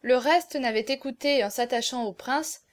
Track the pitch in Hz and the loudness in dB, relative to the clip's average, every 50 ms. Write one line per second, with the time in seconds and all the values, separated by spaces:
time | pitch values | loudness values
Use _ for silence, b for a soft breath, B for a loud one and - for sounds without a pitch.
0 | - 233 254 254 233 294 330 349 330 - - 285 254 233 220 220 220 220 269 269 | 2 2 2 4 4 4 4 4 2 0 -4 -2 -2 0 0 0 0 0 -4 -4
1 | - 269 240 _ - 285 285 262 208 202 - - 240 240 247 233 233 - 254 247 | -4 -8 -8 _ 0 2 4 4 2 0 0 -2 -2 0 0 -2 -2 -2 -4 -4
2 | 233 208 180 - - 247 262 302 311 - - - _ _ | -4 -4 -6 -8 -6 -2 -2 -2 -2 -4 -10 -12 _ _